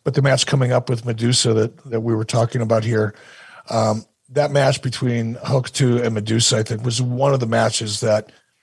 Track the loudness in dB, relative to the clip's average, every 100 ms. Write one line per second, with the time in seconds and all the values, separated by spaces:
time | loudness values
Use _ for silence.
0 | -2 2 2 2 2 0 2 2 0 -4
1 | -4 -2 0 2 2 2 0 -4 -8 -4
2 | -2 -2 0 0 0 0 0 0 2 0
3 | 0 -4 -20 -20 -20 -20 -6 0 0 -2
4 | -6 _ _ -2 0 2 2 0 -4 -4
5 | -2 -2 -4 -6 -2 -2 0 0 2 2
6 | 0 -2 0 0 2 0 -2 -4 -4 -2
7 | -2 0 2 2 0 2 0 -2 -4 -4
8 | 0 0 -2 _ _ _